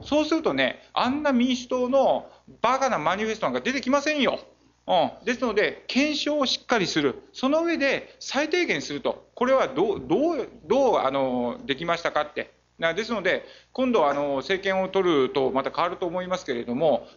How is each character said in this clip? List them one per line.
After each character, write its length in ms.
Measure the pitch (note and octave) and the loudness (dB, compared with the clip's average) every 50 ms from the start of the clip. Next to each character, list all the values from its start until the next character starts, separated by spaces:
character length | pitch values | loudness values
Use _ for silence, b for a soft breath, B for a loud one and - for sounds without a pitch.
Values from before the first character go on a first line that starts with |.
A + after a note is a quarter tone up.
そ 220 | - - C#4 D4+ D4+ | -6 0 0 0 2
う 20 | |
す 80 | D4+ E4 | 2 0
る 80 | D#4+ | 0
と 140 | D#4 F#3+ C#3+ | 0 0 2
ね、 340 | C3+ C3+ A#2+ - - - - _ | 2 0 0 0 -6 -16 -6 _
あ 140 | - G3+ | 0 0
ん 140 | B3 C4 D4+ | 0 0 0
な 120 | D4+ D4 C4 | 0 2 2
民 220 | A#3+ A#3+ C4 B3+ | 4 2 2 0
主 120 | B3 - | -2 -2
党 200 | - B3+ B3+ B3 | -4 -2 -2 -2
の 440 | B3 C4 C4+ C4 F#3+ C#3+ A#2 - B B B B - C3 - - | 2 2 4 4 4 2 0 -2 B B B B -20 -8 -2 0
バ 160 | A3+ B3+ C4+ | 2 2 2
カ 100 | C4+ C4 | 0 0
な 80 | G#3+ | 0
マ 180 | E3 D3 D#3+ F3+ | 0 0 0 0
ニ 100 | G3+ A3 | 0 -2
フ 40 | A3 | -4
ェ 60 | A3 | -4
ス 60 | G#3+ | -2
ト 40 | F#3 | -4
な 60 | D3 | -2
ん 20 | B2 | -2
か 80 | B2+ | -2
出 120 | - A#3 C4 | -2 -2 -4
て 80 | C#4 | -2
き 100 | - A#3+ | -2 0
ま 100 | C#4 C#4+ | 0 0
せ 120 | C#4 D#4 D4+ | 0 0 0
ん 100 | D4 B3+ | 2 2
よ。 160 | F3+ B2+ - - - _ _ _ _ _ _ _ - | 0 0 -2 -10 -18 _ _ _ _ _ _ _ 0
う 320 | F#3 F3 D3 B2 - - | 2 2 2 0 -2 -6
ん。 40 | - | -4
で 80 | G#3 B3 | -4 -4
す 80 | A#3 | -2
の 120 | C4+ A#3 G#3 | -2 -2 2
で、 300 | G3+ F#3+ D#3 D#3 - - | 2 2 2 0 -4 -10
検 300 | - - B3 C#4+ D4+ D4 | -4 0 0 0 0 0
証 220 | - - D4 D4 D4 | -2 -2 -2 0 0
を 60 | C4+ | 0
し 160 | - - - - | 0 -2 -4 -2
っ 20 | |
か 120 | - B3 | 0 0
り 100 | A3+ F3+ | 0 2
す 140 | C#3+ - D#3+ | 0 0 0
る。 200 | C#3+ C3+ A2+ - - - _ | 0 0 0 -2 -12 -18 _
そ 160 | - - C4 | -4 0 0
の 120 | D4 D#4+ E4 | 2 2 2
上 120 | E4+ E4 | 0 0
で 380 | C4 C#4 C#4 A3 C#3+ - - - _ | 0 0 0 0 -2 -6 -10 -20 _
最 280 | - - - B3+ D4+ D4+ | -12 -4 -2 -2 -2 0
低 160 | E4+ F4+ F4 | 0 -2 0
限 160 | F3 F#3 D3 | 0 -2 -2
す 120 | - - D3 | -2 -6 -8
る 80 | C#3 | -4
と。 260 | - B2 - - - _ _ | -2 -4 -4 -4 -10 _ _
こ 80 | - B3 | -2 2
れ 80 | B3 | 2
は 160 | C4+ C4 G3+ | 4 4 2
ど 280 | - - C#3+ F3+ A3+ - | 0 0 0 0 0 0
う、 60 | C3+ C3 | -4 -2
ど 240 | B2 D#3 A3+ C#4+ E4+ | 0 0 2 2 2
う、 180 | E4+ C#4 G3 - - - - | 0 -2 -6 -8 -12 -20 -2
ど 280 | D#3 G#3+ C4+ C#4 A#3+ F3+ | 0 2 4 4 4 4
う、 40 | C3+ | 2
あ 120 | A2 C3+ | 2 2
の、 480 | C3+ C#3 C3+ C3 B2 B2 B2 A#2+ - - - | 0 0 0 0 0 -2 -2 -4 -4 -8 -6
で 100 | - C#3 | -6 -6
き 80 | C3 E3 | -4 -2
ま 140 | E3+ E3+ | -2 -2
し 60 | E3 - | -2 -2
た 100 | D#3 - | -2 -2
か 80 | D3+ | -2
っ 120 | D3+ - - | -2 -2 -6
て。 200 | - A2+ - _ _ _ _ _ - | -8 -10 -10 _ _ _ _ _ -2
な、 140 | - E3 E3 | -2 0 0
で 100 | F3+ A3 | -2 -4
す 80 | A3 | -4
の 100 | A#3 G#3 | -4 -2
で、 220 | E3+ F#3 D3+ A#2+ B B B B B B _ | 0 0 0 0 B B B B B B _
今 180 | - C4 B3+ | -2 -2 2
度、 160 | A#3 G#3 D#3 | 2 2 2
あ 60 | C#3+ C#3+ | 2 2
の、 240 | C#3+ D3 C#3+ C#3 | 0 -2 -2 -2
政 260 | C3+ C3 - G3 F#3 F#3+ | -4 -2 -2 -4 -2 0
権 180 | G3 F#3+ F#3+ F#3+ | -2 -2 0 -2
を 40 | |
取 360 | F#3 F#3 F#3+ F#3 F3+ E3 C#3+ B2+ | 0 0 2 2 4 4 4 2
る 60 | B2+ | 2
と 220 | C3+ C#3+ C3 C3 | 2 0 0 2
ま 120 | G#2 C3 C3+ | 0 0 -2
た 80 | C3+ | -2
変 120 | - - D#3+ | -2 -2 -2
わ 60 | F3+ | -2
る 80 | F3+ | -2
と 80 | F3 F#3+ | -4 -6
思 160 | F3 E3 F3+ | -4 -4 -6
い 60 | F3+ | -4
ま 100 | F3+ F#3 | -4 -6
す 80 | F3+ - | -6 -4
け 80 | - C3 | -6 -6
れ 100 | A#2 A2+ | -6 -4
ど 100 | A#2 A#2+ | -4 -2
も、 320 | C3+ E3 D#3 B2+ - B B B | 0 2 2 2 2 B B B